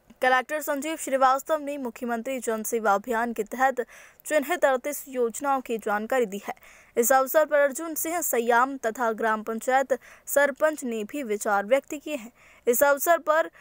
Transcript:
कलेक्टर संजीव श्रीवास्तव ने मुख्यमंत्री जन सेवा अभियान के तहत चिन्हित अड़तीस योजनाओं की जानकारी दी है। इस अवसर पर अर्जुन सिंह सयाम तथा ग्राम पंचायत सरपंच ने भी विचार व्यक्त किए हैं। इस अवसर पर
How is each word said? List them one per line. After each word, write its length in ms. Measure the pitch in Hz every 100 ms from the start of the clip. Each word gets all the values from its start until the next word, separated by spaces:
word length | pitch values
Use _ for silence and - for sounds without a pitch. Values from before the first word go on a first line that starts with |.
| _ _
कलेक्टर 400 | 254 262 247 302
संजीव 340 | 294 285 302 320
श्रीवास्तव 600 | - 262 262 269 - 302
ने 160 | 285 285
मुख्यमंत्री 640 | 247 - 240 233 226 262
जन 240 | 233 220
सेवा 300 | 214 233 214
अभियान 400 | 202 226 226 240
के 100 | 226
तहत 380 | 208 240 269 254 233 - - _ -
चिन्हित 400 | 302 269 349 269
अड़तीस 400 | 262 294 285 -
योजनाओं 520 | 254 233 - 285 269
की 160 | 254 226
जानकारी 480 | 214 208 220 262 220
दी 160 | 202 -
है। 60 | - - - - -
इस 140 | 233
अवसर 340 | 262 262 311 302
पर 120 | 294
अर्जुन 360 | 285 269 330
सिंह 280 | 302 320 339
सयाम 560 | 302 240 233 233 262 269
तथा 340 | 226 220 233
ग्राम 320 | 220 226 220
पंचायत 540 | 220 226 - 262 269 247 - - -
सरपंच 560 | 277 277 269 311 302
ने 200 | 254 226
भी 200 | 208 294
विचार 420 | 240 208 226 202 202
व्यक्त 300 | 254 - 302
किए 200 | 311 285
हैं। 160 | 220 _ - - -
इस 160 | 240
अवसर 340 | 285 285 339 330
पर 300 | 311 311 330 -